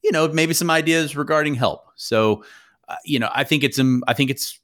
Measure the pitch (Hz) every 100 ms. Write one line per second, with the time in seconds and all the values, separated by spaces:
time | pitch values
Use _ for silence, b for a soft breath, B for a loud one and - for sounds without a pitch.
0 | 415 156 160 160 160 160 175 160 156 165
1 | 151 143 147 151 151 127 113 73 _ -
2 | - 113 110 104 B B B B - 85
3 | - 139 113 127 139 156 135 135 131 123
4 | 123 117 135 131 - -